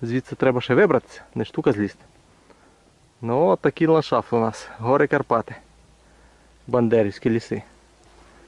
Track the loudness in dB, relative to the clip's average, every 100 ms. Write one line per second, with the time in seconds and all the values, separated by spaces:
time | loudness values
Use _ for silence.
0 | -6 -6 -6 -2 0 0 0 2 4 2
1 | -2 -14 -12 -8 -6 -2 -2 0 -2 -6
2 | -20 _ _ _ _ _ _ _ _ _
3 | _ _ -4 0 0 0 -2 0 2 2
4 | 2 -2 0 -2 -2 -4 -14 -8 0 2
5 | 2 0 0 -2 -2 -12 -20 _ _ _
6 | _ _ _ _ _ _ -4 0 2 2
7 | 0 -2 -2 -2 -4 -10 -10 _ _ _
8 | _ -20 -20 -20